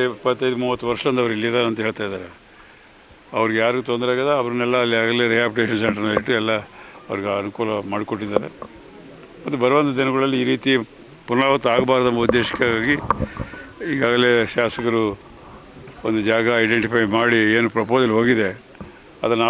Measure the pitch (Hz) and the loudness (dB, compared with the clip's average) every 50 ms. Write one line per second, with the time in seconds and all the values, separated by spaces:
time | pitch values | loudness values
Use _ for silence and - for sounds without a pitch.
0 | 127 127 113 - - 131 123 117 131 131 127 120 123 123 123 120 120 117 120 104 | 2 0 -2 -2 -2 -2 0 0 0 0 0 0 -2 -2 -4 -2 -2 -4 -4 -2
1 | - 147 131 127 123 117 113 107 110 117 117 123 120 117 110 107 107 110 107 - | -2 0 0 2 0 0 0 -2 -2 0 0 0 0 0 -2 -2 -4 -4 -4 -4
2 | 107 101 98 92 92 87 - - - - - - - - - - - - - - | -6 -6 -6 -8 -10 -14 -18 -20 -20 -20 -20 -20 -20 -20 -20 -20 -20 -20 -20 -20
3 | - - - - - - - 117 113 110 110 110 113 117 123 127 120 123 120 117 | -20 -20 -20 -20 -16 -8 -4 -2 0 0 2 2 2 2 0 0 -2 -2 -2 -2
4 | 123 123 123 127 135 143 147 139 120 120 120 123 120 120 123 127 123 120 117 113 | 0 0 0 0 0 0 0 0 0 -2 -2 -2 -2 0 0 0 2 2 2 2
5 | 113 113 117 120 120 117 113 117 120 117 107 120 113 110 113 104 110 113 107 104 | 2 2 2 2 2 2 2 2 2 2 0 0 0 0 0 0 0 0 0 0
6 | 104 107 107 104 107 135 127 110 110 110 110 104 101 - - - - - - - | -2 -2 0 0 0 0 0 0 0 0 -2 -2 -4 -8 -14 -20 -20 -20 -20 -20
7 | - - 113 98 98 104 98 101 98 101 98 - 117 110 107 104 95 98 101 104 | -12 -8 -8 -6 -4 -4 -2 -4 -4 -4 -6 -4 -4 -4 -4 -4 -4 -4 -4 -6
8 | 107 - 117 101 107 101 101 101 - 73 - - - - - - - - - - | -4 -4 -6 -6 -4 -2 -2 -2 -2 -4 -8 -14 -18 -18 -18 -20 -20 -20 -20 -20
9 | - - - - - - - - - - 147 131 120 127 139 147 151 143 131 127 | -20 -20 -20 -20 -20 -20 -20 -12 -8 -6 -2 0 2 4 4 4 2 2 0 0
10 | 135 131 131 135 135 139 135 127 127 120 131 123 - 139 135 123 110 - - - | 0 0 0 0 0 0 0 0 0 0 -2 0 0 0 0 0 0 -4 -12 -20
11 | - - - - - - 120 123 135 135 139 139 - 127 117 127 131 127 131 127 | -20 -20 -20 -16 -6 -2 0 2 2 2 2 2 2 2 2 2 2 2 2 2
12 | 127 123 120 117 117 113 120 123 113 - - - 127 120 117 113 113 131 143 143 | 2 2 2 2 2 2 2 2 0 -2 -2 0 0 0 0 0 0 0 -2 -2
13 | - - - - - - - - - - - - - - - - 220 175 147 139 | -2 -2 -4 -2 -4 -6 -6 -8 -12 -12 -12 -16 -18 -18 -16 -12 -8 -6 -4 0
14 | 131 117 120 123 123 123 120 117 113 104 - 117 120 110 - - 117 120 117 113 | 0 2 4 4 4 4 4 4 2 0 0 0 0 0 0 -2 -2 0 0 0
15 | 110 104 98 - - - - - - - - - - - - - - - - - | 0 0 -2 -6 -10 -18 -20 -20 -20 -20 -20 -20 -20 -20 -20 -20 -20 -20 -14 -8
16 | - 110 110 110 104 107 113 113 113 113 120 117 113 107 117 117 107 110 117 120 | -4 -2 -2 0 0 0 2 2 2 2 2 2 2 2 2 0 0 0 0 0
17 | 113 104 101 113 117 120 117 113 107 107 110 117 117 110 - 113 107 95 120 131 | 0 2 2 2 2 2 4 4 4 4 4 2 2 0 0 -2 0 2 2 2
18 | 127 117 107 110 117 120 123 113 104 95 92 - - - - - - - - - | 2 2 2 2 2 2 2 2 0 -2 -4 -8 -14 -20 -20 -20 -20 -20 -20 -20
19 | - - - - - 113 117 113 117 117 | -20 -20 -10 -4 -2 0 0 2 2 2